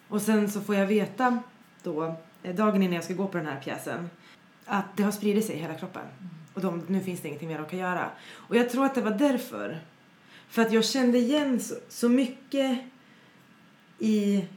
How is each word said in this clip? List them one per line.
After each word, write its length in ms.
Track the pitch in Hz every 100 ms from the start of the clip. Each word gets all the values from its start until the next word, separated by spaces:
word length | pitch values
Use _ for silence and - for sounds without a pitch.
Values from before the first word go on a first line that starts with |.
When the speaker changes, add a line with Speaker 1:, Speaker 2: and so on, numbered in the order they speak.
| -
Speaker 1:
Och 140 | 208
sen 280 | 208 214 202
så 100 | 202
får 140 | -
jag 120 | 202 196
veta 520 | 214 190 - 254 240 - - - -
då, 320 | 180 156 165 165 - -
eh, 120 | 185
dagen 280 | 180 214 196
innan 120 | 185
jag 100 | 170
ska 100 | -
gå 120 | 180 190
på 80 | 175
den 80 | 156
här 140 | 135
pjäsen, 500 | 156 123 - 120 170 - - - _ _
att 320 | - 202 190 -
det 60 |
har 100 | 208
spridit 340 | 208 208 202 208
sig 100 | 151
i 20 |
hela 160 | 160
kroppen. 280 | 156 185 -
Speaker 2:
Mm. 280 | - - 185 - -
Speaker 1:
Och 60 | -
de, 220 | 185 170 165
nu 120 | 190
finns 200 | 185 180
det 80 | 156
ingenting 200 | 143 165
mer 100 | 151
de 80 | 151
kan 120 | 180
göra. 320 | 185 170 127 - -
Och 240 | - - 226
jag 140 | 240
tror 140 | 240
att 100 | 269
det 60 | 262
var 80 | 214
därför. 680 | 196 285 247 - 104 101 165 - - _ _ - - -
För 140 | -
att 100 | 220
jag 120 | 220
kände 340 | 220 269 247 247
igen 420 | 233 302 285 240
så, 140 | - - -
så 200 | - 240
mycket 680 | 254 247 - - 277 269 254 - - - - - - - - - - - -
i 460 | 220 214 202 202 175